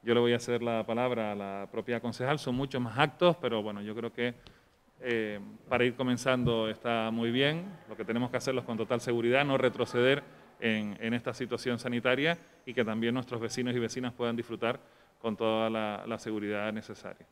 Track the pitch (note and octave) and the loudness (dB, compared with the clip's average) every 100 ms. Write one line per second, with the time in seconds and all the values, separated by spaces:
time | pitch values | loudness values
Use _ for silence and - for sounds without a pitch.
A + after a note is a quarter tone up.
0 | A#2 A#2 A#2+ A#2+ A#2+ A#2+ A#2 A2+ G#2+ A2+ | 4 4 4 2 0 -2 0 -2 -2 0
1 | B2 A#2+ G#2+ G2+ G2 G2 G2+ A2+ G#2+ A#2 | 0 0 -2 -4 -6 -8 -8 -8 -4 -4
2 | A#2+ A2+ B2 D3+ - B2 C3+ C3 B2 A2 | -4 -4 -2 0 0 -2 -2 -2 -4 2
3 | D3+ - F3 E3 B2+ A2+ G#2 G2+ G#2 G#2+ | 2 6 4 4 0 -2 -2 -6 -8 -6
4 | A#2 A#2 A#2+ A#2 - - _ _ _ _ | -6 -2 -4 -4 -16 -20 _ _ _ _
5 | B2+ A#2 G#2+ G#2 G2+ G#2+ - B2 B2 A#2+ | -2 0 0 -4 -10 -16 -2 4 4 2
6 | B2+ B2 C3+ B2+ A#2+ A2+ A2 G#2+ B2 A2+ | 0 2 2 2 4 2 0 -2 0 0
7 | A2+ A2+ A#2 A#2+ C#3 D#3+ F#3+ F3 - A2 | 0 0 0 4 2 2 -6 -14 -14 -10
8 | G#2+ A#2 B2 B2 C3+ B2+ A#2 A2+ A2 A#2+ | -2 0 0 -2 0 -2 -2 -4 -2 -2
9 | B2+ A#2+ A#2 B2+ C#3+ C3+ B2 - A#2 B2 | 0 2 4 4 4 4 4 2 0 4
10 | B2 C#3+ C#3 - - - A#2 A2 G#2 G2+ | 6 4 0 -20 -20 -4 0 0 -2 -4
11 | A2+ A#2 C3 A2+ B2 A#2+ B2+ A#2 B2+ A#2+ | -2 -2 -4 -6 -4 -2 -2 -2 -2 0
12 | B2+ B2+ D3+ E3+ - - - A#2+ A2 A2 | 2 2 2 -2 -8 -20 -8 0 0 2
13 | A#2 B2+ B2 A#2 A2+ - B2 B2 A2+ B2+ | 0 0 -4 -4 -4 -2 -2 0 -2 -4
14 | B2+ A#2 A#2+ A#2 A#2 A2 A2+ C3 - - | -6 -2 -2 -2 -4 -2 -2 -2 -8 -20
15 | _ _ A2+ G#2+ A2+ A2 A2+ A2 G#2+ G#2 | _ _ -4 0 2 2 2 0 -2 -6
16 | A2+ A2+ - G#2+ G#2 G#2 G#2+ G#2+ - G#2 | -6 -8 -4 -4 -2 -2 -4 -6 -10 -14
17 | G2 F#2 - | -14 -16 -20